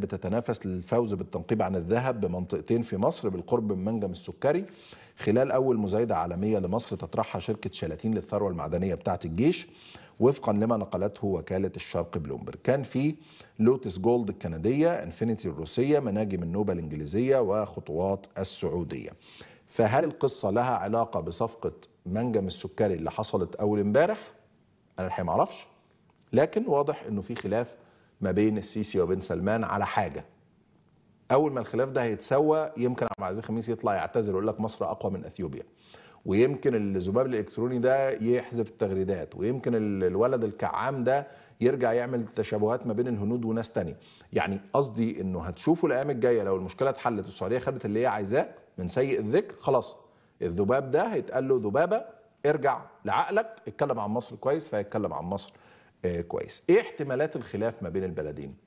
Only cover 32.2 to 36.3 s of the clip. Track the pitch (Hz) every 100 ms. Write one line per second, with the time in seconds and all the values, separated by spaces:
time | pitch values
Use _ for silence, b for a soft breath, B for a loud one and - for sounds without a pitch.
32.2 | - 135 151 156 156 117 123 120 113 101
33.2 | 95 104 - 113 110 113 110 95 82 120
34.2 | 104 95 107 104 107 - 95 92 101 95
35.2 | 78 - 82 - - B B B B B
36.2 | -